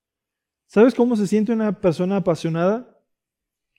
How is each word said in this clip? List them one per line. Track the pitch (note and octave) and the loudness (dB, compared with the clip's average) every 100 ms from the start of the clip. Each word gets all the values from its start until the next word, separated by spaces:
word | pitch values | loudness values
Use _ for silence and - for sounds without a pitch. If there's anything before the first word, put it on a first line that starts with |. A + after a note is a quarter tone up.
| _ _ _ _ _ _ _ | _ _ _ _ _ _ _
¿Sabes | G3 B3 | 4 4
cómo | B3 A#3+ A3+ | 4 0 0
se | G3 | 0
siente | G#3 G#3+ | 0 0
una | A3+ G#3+ G3+ | -2 -2 -2
persona | F#3+ D#3 F3+ G3 | -2 -2 -2 -2
apasionada? | F3+ D#3 E3 D#3+ F3 A3+ B3 _ _ _ _ _ _ _ _ | -2 -4 -4 -2 -2 -2 -6 _ _ _ _ _ _ _ _